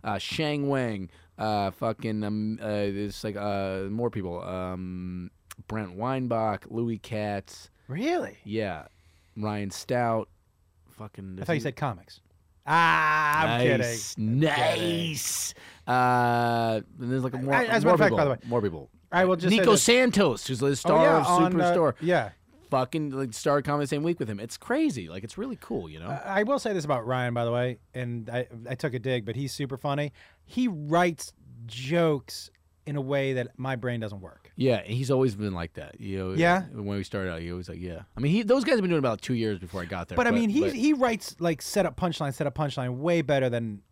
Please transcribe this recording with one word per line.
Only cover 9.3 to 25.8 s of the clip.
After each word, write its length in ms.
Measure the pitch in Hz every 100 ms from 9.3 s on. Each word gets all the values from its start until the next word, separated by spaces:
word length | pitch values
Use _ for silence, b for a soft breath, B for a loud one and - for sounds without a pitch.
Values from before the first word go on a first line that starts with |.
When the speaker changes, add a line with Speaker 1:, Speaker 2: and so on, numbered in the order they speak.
| -
Speaker 1:
Ryan 340 | 107 104 98
Stout. 580 | - - 123 117 113 - _ _ _ _ _ _
Fucking 460 | - 110 - 98 92
Speaker 2:
I 40 |
thought 80 | 131
you 40 | 160
Speaker 1:
does 60 |
he 40 | 117
Speaker 2:
said 80 | 120
comics. 440 | 139 95 - - _ _ _ _ -
Ah, 760 | 160 165 160 156 156 151 151
I'm 60 | 160 117 123
Speaker 1:
Nice. 480 | - 120 117 107
Speaker 2:
kidding. 140 | - 110
I'm 120 | 127
kidding. 680 | 156 147 156 165 170 170 165
Speaker 1:
Nice. 440 | 143 - - - B B B -
Uh, 920 | 127 123 123 120 120 120 117 113 110 - -
and 100 | 123
there's, 120 | 131
like, 160 | 127 127
more, 120 | 131
Speaker 2:
I, 100 | 240
as 180 | 233 226
a 40 | 151
Speaker 1:
more 0 |
Speaker 2:
matter 80 |
of 40 | 170
fact, 100 | 202
Speaker 1:
people. 60 | 117
Speaker 2:
by 60 |
the 60 | 143
way, 60 | 117 120
Speaker 1:
More 160 | 117
people. 260 | 104 80 65 _ _ 175
Speaker 2:
I 80 |
will 120 | 185 180
just 140 | 175
say 60 | 208
Speaker 1:
Nico 140 | 190
Speaker 2:
this. 100 | 208
Speaker 1:
Santos, 640 | - 247 254 196 175 110 -
who's 140 | 127
the 60 | 139
Speaker 2:
Oh, 60 |
Speaker 1:
star 280 | 139 170 156
Speaker 2:
yeah, 120 | 165 160
Speaker 1:
of 60 | 165
Speaker 2:
on, 340 | 180 170 180
uh, 120 | 175
Speaker 1:
Superstore. 200 | 175 156 -
Speaker 2:
yeah. 300 | 165 175 104 - _ - -
Speaker 1:
Fucking, 400 | 135 127 160 147
like, 220 | 135 135
star 260 | 107 156 143
of 60 |
comedy 200 | 139 147
the 40 | 139
same 140 | 147
week 160 | 160 170
with 100 | 113
him. 120 | 101
It's 160 | 113 -
crazy. 520 | - 262 311 139 82
Like, 140 | 90
it's 140 | 107 -
really 180 | 262 233
cool, 280 | - 214